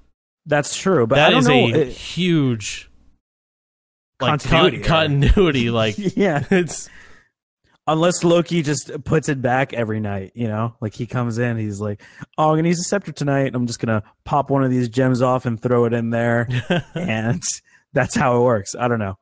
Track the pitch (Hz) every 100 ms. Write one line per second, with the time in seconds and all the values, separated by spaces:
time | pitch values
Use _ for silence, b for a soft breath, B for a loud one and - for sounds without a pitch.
0 | - _ _ _ - 147 143 - 196 170
1 | 113 139 156 - - 135 120 143 131 -
2 | - - 180 165 135 117 101 - - _
3 | _ _ _ _ _ _ _ _ _ _
4 | _ - 131 151 123 160 160 - - 160
5 | 156 143 135 - 180 135 117 117 110 107
6 | 196 - 294 143 135 190 175 - - B
7 | B B B _ _ _ _ _ - 160
8 | 170 170 170 170 170 170 143 143 - 143
9 | - 160 151 139 123 127 139 117 110 110
10 | 104 101 95 - 117 107 117 - 107 -
11 | 120 127 120 110 123 113 107 101 104 101
12 | B B B - 156 156 170 170 180 202
13 | - 147 143 139 135 123 120 117 117 110
14 | b _ - 151 135 139 131 127 123 113
15 | 131 123 127 127 123 113 123 123 117 117
16 | 117 117 120 117 120 123 - 175 - 165
17 | 180 110 113 160 - - b b _ 135
18 | 123 - 139 123 123 113 95 - 123 117
19 | 101 95